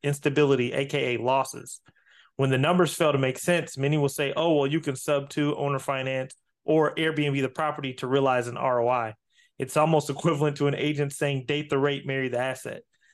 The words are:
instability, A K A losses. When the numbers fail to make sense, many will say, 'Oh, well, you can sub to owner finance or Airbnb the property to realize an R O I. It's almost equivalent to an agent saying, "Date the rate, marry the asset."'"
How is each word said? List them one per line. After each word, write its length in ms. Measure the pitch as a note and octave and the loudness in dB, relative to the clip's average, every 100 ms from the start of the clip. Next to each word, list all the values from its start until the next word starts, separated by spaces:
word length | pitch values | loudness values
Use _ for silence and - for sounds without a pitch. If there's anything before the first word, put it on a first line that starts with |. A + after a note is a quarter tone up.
instability, 720 | C#3+ C#3+ D3+ C#3 C#3+ C#3 A#2+ | -4 0 0 4 4 4 2
A 140 | C#3 C#3 | -2 -2
K 300 | C#3+ B2+ A#2 | -2 -2 0
A 40 | |
losses. 580 | A#2+ C3+ - - - - _ _ _ _ _ - | 2 0 0 -8 -16 -20 _ _ _ _ _ -2
When 140 | C3+ | 2
the 80 | C3 | 4
numbers 360 | D3 F3+ E3 | 4 4 2
fail 180 | - D#3 | 4 2
to 60 | C#3 | 4
make 200 | C3 B2+ | 0 -2
sense, 380 | - F3 E3+ C3+ | 0 0 -2 -4
many 220 | C#3 D3+ | 0 2
will 100 | C#3+ | 0
say, 240 | - C#3 D3 | -2 -4 0
'Oh, 180 | E3 | 2
well, 120 | D3+ C#3 | 2 2
you 140 | D#3+ | 0
can 140 | D3 C3 | -2 -6
sub 320 | - C#3+ C#3 | -2 -2 -2
to 260 | - D3 C#3+ | -2 -2 0
owner 220 | C#3+ C#3 | -2 -4
finance 540 | - C3+ C3 C3 C3 - _ _ | -4 -4 -4 -4 -6 -12 _ _
or 300 | - D#3 D3 | 0 2 2
Airbnb 460 | - D#3+ D3+ D3 C#3 | 2 -2 0 0 0
the 60 | C3 | -2
property 460 | - D3+ D3 C3+ | -2 -4 -4 -8
to 120 | B2+ B2+ | -6 0
realize 400 | C#3 C3+ B2+ A#2+ | 2 4 2 0
an 100 | A#2+ | -2
R 240 | C3 B2 | 0 2
O 80 | A#2+ | 2
I. 260 | B2 A2 G#2+ _ _ _ _ | 2 -2 -8 _ _ _ _
It's 180 | C3 D3+ | -2 2
almost 320 | D#3 D#3+ C#3+ | 4 4 0
equivalent 460 | C3+ E3 D3 D3+ C#3+ | -2 -2 0 0 0
to 100 | C#3+ | -2
an 60 | C#3 | 0
agent 360 | D3 D3 C#3+ | -2 -2 -4
saying, 340 | - C#3+ C3+ B2+ | -2 -2 -2 -4
"Date 220 | D3 D3 | -4 -2
the 80 | C#3 | 0
rate, 280 | C#3+ C#3 C#3 | 0 -2 -4
marry 220 | C3+ C3 | -4 -4
the 100 | A#2+ | -2
asset."'" 440 | C3 B2+ A#2+ - - _ _ | -4 -6 -10 -12 -16 _ _